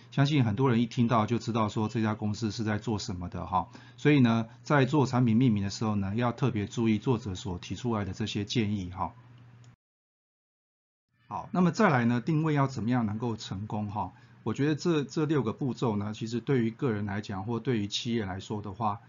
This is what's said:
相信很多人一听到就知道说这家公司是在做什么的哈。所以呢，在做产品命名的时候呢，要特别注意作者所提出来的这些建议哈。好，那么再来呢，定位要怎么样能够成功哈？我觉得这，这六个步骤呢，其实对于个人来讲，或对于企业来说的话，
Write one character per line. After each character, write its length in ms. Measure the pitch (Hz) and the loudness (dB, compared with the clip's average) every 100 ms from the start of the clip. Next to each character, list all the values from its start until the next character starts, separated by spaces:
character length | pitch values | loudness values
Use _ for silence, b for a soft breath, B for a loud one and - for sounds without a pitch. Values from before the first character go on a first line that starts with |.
| B | B
相 140 | - 139 | 0 2
信 180 | 151 | 4
很 100 | 113 | 2
多 160 | 98 101 | 2 2
人 100 | 113 | 2
一 60 | 120 | 2
听 220 | - 117 | 2 2
到 180 | 120 107 | 2 2
就 100 | 117 | 0
知 160 | 110 | -2
道 160 | 113 107 | -2 0
说 200 | 113 107 | 0 -2
这 120 | 117 | 0
家 140 | 110 | -2
公 200 | 107 107 | -2 -4
司 180 | 104 113 | -4 -4
是 100 | 101 | -2
在 160 | 107 104 | -2 -2
做 220 | - 104 | -2 -4
什 160 | - 92 | -4 -8
么 120 | 87 | -8
的 180 | 90 85 | -8 -4
哈。 200 | 92 90 B B - | -2 -4 B B 0
所 160 | 147 | 4
以 80 | 147 | 6
呢， 260 | 120 113 113 B | 6 4 0 B
在 220 | - 147 | 0 2
做 220 | 131 151 123 | 4 4 2
产 180 | 123 | 4
品 120 | 123 110 | 4 4
命 160 | 131 | 4
名 120 | 104 | 2
的 60 | 98 | 0
时 140 | - | -2
候 120 | 113 104 | -2 0
呢， 180 | 95 | -2
要 160 | 107 123 | -2 -2
特 220 | 117 135 | 0 -2
别 160 | 104 98 | 0 -2
注 200 | - 113 | 0 2
意 100 | 107 | 2
作 200 | 135 113 | 2 -2
者 160 | 107 | -2
所 240 | 90 101 90 | -6 -6 -8
提 160 | - | -6
出 220 | 95 123 113 | -6 -2 -2
来 80 | |
的 80 | 95 | -4
这 140 | 90 104 | -4 -4
些 180 | 107 | -4
建 320 | 104 123 104 104 | -2 0 0 -2
议 160 | 90 | -4
哈。 180 | 90 90 - - - - - - - _ _ _ _ _ _ _ _ _ _ _ _ _ _ _ | -6 -8 -8 -20 -20 -20 -20 -20 -20 _ _ _ _ _ _ _ _ _ _ _ _ _ _ _
好， 160 | 101 - | -10 -4
那 80 | 175 | 2
么 100 | 180 | 2
再 200 | 165 214 | 4 4
来 160 | 131 117 | 6 4
呢， 160 | 120 | 2
定 200 | 117 156 | 2 2
位 120 | 160 | 2
要 120 | 147 135 | 2 2
怎 160 | 131 | 0
么 60 | 104 | 0
样 160 | 123 | 2
能 140 | 110 107 | 0 -2
够 180 | 123 110 | -4 -4
成 300 | - 95 104 | -6 -8 -6
功 240 | 110 104 | -4 -4
哈？ 220 | 104 92 B B B | -4 -8 B B B
我 100 | - | -6
觉 120 | 113 143 | 0 0
得 80 | |
这， 300 | 147 180 160 | 0 0 0
这 220 | 135 - 147 | 0 -2 2
六 160 | 156 | 2
个 100 | 110 | 0
步 220 | - 139 | -2 -4
骤 200 | 113 127 | -2 -2
呢， 200 | 104 104 | 0 -4
其 120 | 107 110 | -6 -6
实 140 | 117 | -4
对 240 | 117 135 | 0 0
于 60 | 113 | 0
个 200 | 113 139 | -2 -2
人 140 | 104 | -2
来 160 | 104 98 | -4 -6
讲， 240 | 107 98 | -6 -8
或 160 | 104 117 | -4 -4
对 200 | 113 117 | -2 -2
于 60 | 101 | -2
企 280 | - 120 | -4 -4
业 100 | 117 | -2
来 160 | 98 95 | -4 -6
说 220 | - 107 | -8 -8
的 100 | 104 | -8
话， 280 | 95 110 101 | -4 -4 -4